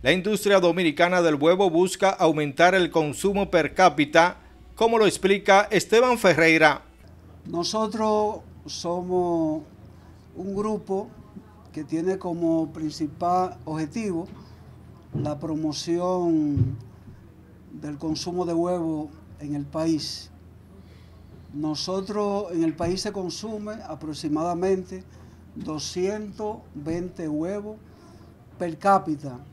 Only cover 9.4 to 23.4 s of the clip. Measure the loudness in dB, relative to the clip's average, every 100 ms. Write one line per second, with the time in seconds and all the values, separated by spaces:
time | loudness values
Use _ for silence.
9.4 | 0 -2 -8 -20 -20 -20 -20 -20 -18 -12
10.4 | -8 -4 -4 -4 -4 -6 -6 -16 -20 -20
11.4 | -20 -20 -14 -12 -6 -2 -2 -2 -4 -2
12.4 | 2 2 0 -6 -8 -6 -8 -4 0 0
13.4 | 0 -6 -10 -6 -6 -4 -4 -4 -8 -16
14.4 | -20 -20 -20 -20 -20 -20 -10 -6 -4 -6
15.4 | -6 -4 -4 -4 -4 -2 0 0 2 2
16.4 | 2 0 0 -2 -14 -20 -20 -20 -20 -20
17.4 | -20 -20 -20 -14 -12 -8 -6 -4 -4 -4
18.4 | -2 0 0 -2 -2 -4 -8 -14 -20 -14
19.4 | -8 -6 -6 -2 0 -2 -4 -12 -16 -20
20.4 | -20 -20 -20 -20 -20 -20 -20 -20 -20 -20
21.4 | -14 -8 -6 -4 -4 -6 -4 -4 -2 -2
22.4 | -4 -2 -2 -2 -4 -2 -4 -6 -8 -8